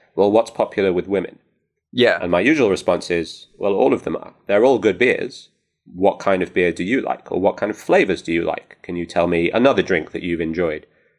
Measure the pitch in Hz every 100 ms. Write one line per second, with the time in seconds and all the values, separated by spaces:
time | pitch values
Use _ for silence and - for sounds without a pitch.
0 | _ - 101 107 113 - 107 - 95 90
1 | 90 98 87 - _ _ _ _ _ 123
2 | 117 85 90 87 117 156 110 87 - 87
3 | - 85 80 - - - 101 101 135 123
4 | - 80 - - - 101 127 120 107 87
5 | 123 - - - - _ _ _ - 87
6 | 98 - 98 95 90 95 87 82 90 127
7 | - - - 90 98 - 104 107 - 214
8 | 135 82 - 82 85 76 - - - 87
9 | 82 87 87 85 85 113 135 104 87 87
10 | 78 - 87 82 80 82 85 76 - _
11 | _